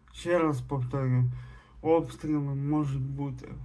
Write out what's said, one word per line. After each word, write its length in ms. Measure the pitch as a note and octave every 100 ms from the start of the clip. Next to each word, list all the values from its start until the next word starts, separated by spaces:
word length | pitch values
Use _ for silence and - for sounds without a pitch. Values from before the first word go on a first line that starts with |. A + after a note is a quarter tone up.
| -
Ще 260 | - F3 F3
раз 220 | D#3+ C3
повторю, 640 | B2 C#3 B2 C#3 C3 B2+ B2 B2 - - - -
обстріли 680 | D#3 E3 D#3+ - D#3 D3+ C#3+
можуть 480 | C#3 C#3+ D3+ C#3+ C3+
бути, 460 | C3+ C3+ C#3+ B2 - B2+